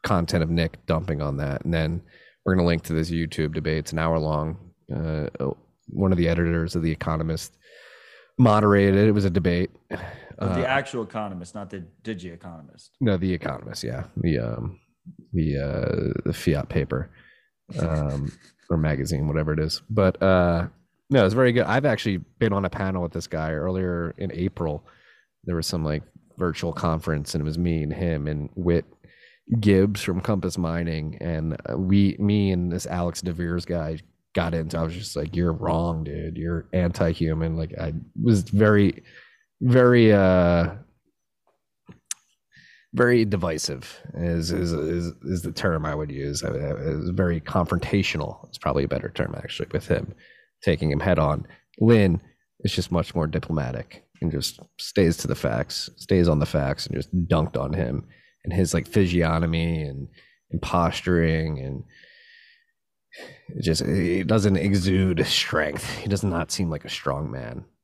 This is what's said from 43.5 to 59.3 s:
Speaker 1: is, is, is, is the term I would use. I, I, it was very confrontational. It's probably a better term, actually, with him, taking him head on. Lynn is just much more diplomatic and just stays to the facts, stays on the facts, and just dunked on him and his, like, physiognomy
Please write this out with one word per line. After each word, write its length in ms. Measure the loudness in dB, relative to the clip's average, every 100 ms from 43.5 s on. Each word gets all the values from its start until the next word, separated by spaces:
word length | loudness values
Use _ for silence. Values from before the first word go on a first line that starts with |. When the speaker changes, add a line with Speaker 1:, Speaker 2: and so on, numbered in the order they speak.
| -4 -6 -8 -12 -18 -14
Speaker 1:
is, 360 | -4 -2 -2 -2
is, 220 | -2 -2
is, 400 | -2 -2 -2 -4 -8
is 200 | -6 -4
the 100 | -4
term 320 | -2 -2 0 -2
I 80 |
would 160 | -6 -6
use. 320 | -8 -6 -6
I, 60 | -6
I, 220 | -6 -6 -4 -4
it 60 | -4
was 120 | -4
very 300 | 0 0 0
confrontational. 1080 | -2 -2 0 -2 0 0 0 -2 -6 -10 -18
It's 100 | -6
probably 260 | -2 0
a 40 | 0
better 220 | -4 -6
term, 240 | -6 -6 -6
actually, 320 | -10 -10 -4
with 140 | -6 0
him, 260 | -2 -2 -14 -20 -20 _ _
taking 280 | 0 2 0
him 80 | 0
head 180 | 2 2
on. 280 | 2 0 -6 -18 _ 2
Lynn 400 | 6 8 6 2 -2 _ _ _
is 120 | -4
just 180 | -2 -2
much 240 | -2 -2
more 120 | -2 -2
diplomatic 760 | -4 -4 -4 -4 -8 -12 -20 _ _
and 120 | -4
just 280 | -4 -6 -10 -20 -16
stays 380 | -4 2 2 2
to 100 | -4
the 80 | -4
facts, 520 | -2 -4 -6 -8 -12 _
stays 320 | 0 4 4
on 120 | 4
the 60 | 0
facts, 400 | 0 -2 -4 -6
and 100 | -6
just 180 | -2 -2 2
dunked 280 | 0 0 -4
on 160 | -4
him 320 | -4 -2 -4 -8 -20 _ _
and 80 | -4
his, 220 | 0 2
like, 140 | 0 0
physiognomy 960 | 2 4 2 2